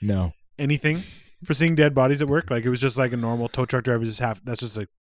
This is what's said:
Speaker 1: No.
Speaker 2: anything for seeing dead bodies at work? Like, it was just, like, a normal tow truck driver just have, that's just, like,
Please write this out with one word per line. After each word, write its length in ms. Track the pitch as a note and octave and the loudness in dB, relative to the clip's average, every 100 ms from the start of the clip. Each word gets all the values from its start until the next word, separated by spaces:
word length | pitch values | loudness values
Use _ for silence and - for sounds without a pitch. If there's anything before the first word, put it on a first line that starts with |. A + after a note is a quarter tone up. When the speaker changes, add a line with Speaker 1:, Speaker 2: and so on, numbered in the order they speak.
Speaker 1:
No. 300 | G#2 G2 F2 - _ - | -2 0 0 -4 _ -6
Speaker 2:
anything 380 | C#3+ D3 D3+ G#2+ - - - - | -2 0 0 -2 -6 -18 -20 -18
for 100 | - | -6
seeing 220 | C#3+ E3 D#3 | 2 2 6
dead 180 | D3 | 4
bodies 260 | C#3 C3 C#3+ | 6 4 2
at 40 | C#3+ | 2
work? 220 | D3+ - | 0 0
Like, 140 | A#2+ | -2
it 60 | A#2 | 0
was 100 | B2 | 0
just, 160 | C3+ A#2+ | 0 0
like, 140 | B2+ | 0
a 40 | B2 | 0
normal 320 | A#2 A#2 A#2 | -2 -2 -2
tow 180 | - B2 | -2 -2
truck 180 | B2+ | 0
driver 200 | A#2+ A#2 | 0 0
just 140 | A2+ A2 | -2 -4
have, 200 | A#2+ A2 | -4 -4
that's 160 | A#2+ A#2 | -8 -8
just, 160 | A#2+ G#2+ | -6 -8
like, 120 | G2+ _ | -10 _